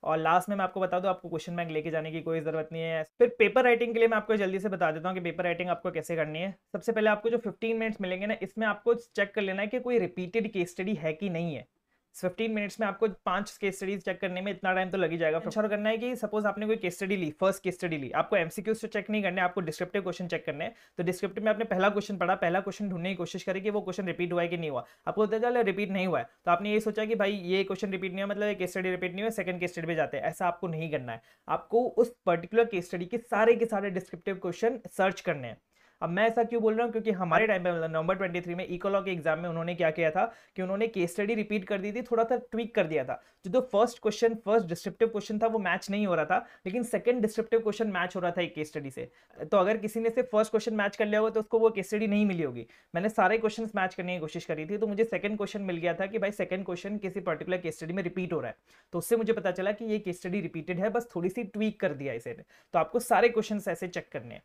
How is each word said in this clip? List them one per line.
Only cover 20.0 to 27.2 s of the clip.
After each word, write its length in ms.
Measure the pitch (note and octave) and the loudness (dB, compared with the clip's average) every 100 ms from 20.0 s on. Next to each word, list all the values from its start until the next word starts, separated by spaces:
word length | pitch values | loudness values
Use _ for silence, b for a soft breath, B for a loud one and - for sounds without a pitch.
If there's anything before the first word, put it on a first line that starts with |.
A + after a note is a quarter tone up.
क्वेश्चन 260 | F#3 E3+ F3+ | -4 -6 -4
चेक 160 | D#3+ - | -4 -4
करने 180 | C#3+ | -6
हैं। 100 | G3 b b - | -6 b b -4
तो 60 | |
डिस्क्रिप्टिव 400 | E3+ F3 F#3+ F#3+ | -2 0 -4 0
में 60 | G#3+ | 0
आपने 120 | G#3+ | 2
पहला 240 | A3+ F#3 G3 | 0 4 4
क्वेश्चन 280 | G#3 G3+ G3 | 2 -4 -2
पढ़ा, 180 | F3+ F#3+ | 0 2
पहला 240 | F3 F3+ | 2 2
क्वेश्चन 280 | G3 - G#3 | -2 -6 -4
ढूंढने 200 | F#3 F3+ | -4 -4
की 60 | |
कोशिश 280 | F#3 E3+ F#3 | -4 -6 -6
करी 180 | - F#3+ | -4 -2
कि 100 | G3 | -2
वो 100 | G#3 | -2
क्वेश्चन 260 | F#3+ F3+ F#3 | -4 -4 -4
रिपीट 260 | E3+ F3+ | -2 -2
हुआ 100 | F3 | 0
है 60 | E3+ | 0
कि 80 | E3+ | -2
नहीं 140 | D#3+ | -2
हुआ। 140 | B2+ B B - | -4 B B -6
आपको 200 | - G#3+ | 0 2
पता 120 | A3 | 2
चला 200 | A#3+ B3 | 2 4
रिपीट 280 | G#3+ F#3 G3+ | 2 2 -2
नहीं 160 | G3 F#3 | 0 0
हुआ 120 | D3 | 0
है, 100 | A#2 b | -2 b
तो 60 | - | 2
आपने 220 | F3 G#3 | 2 4
ये 80 | G#3+ | 2
सोचा 240 | G#3+ G#3 | 2 -2
कि 100 | G#3+ | -2
भाई 180 | A3 | 2